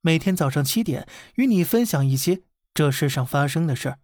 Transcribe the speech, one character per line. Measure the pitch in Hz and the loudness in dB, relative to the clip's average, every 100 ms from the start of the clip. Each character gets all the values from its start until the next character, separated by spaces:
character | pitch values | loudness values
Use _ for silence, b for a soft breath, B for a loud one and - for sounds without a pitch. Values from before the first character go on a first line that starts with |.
每 | 165 160 | 2 0
天 | 190 185 | 0 0
早 | 143 | 0
上 | 143 | 0
七 | 135 226 | -2 -2
点 | 220 131 - B B - | -2 -6 -8 B B -2
与 | 262 | 2
你 | 196 | 2
分 | 165 233 | 2 2
享 | 240 147 135 | 2 0 2
一 | 135 | 0
些 | 175 185 _ _ _ - | 0 -2 _ _ _ 0
这 | 147 | 0
世 | 135 143 | 2 -2
上 | 135 127 | -2 -2
发 | 143 143 | 0 0
生 | 156 165 | 0 -2
的 | 127 | -2
事 | 135 | -6
儿。 | - | -10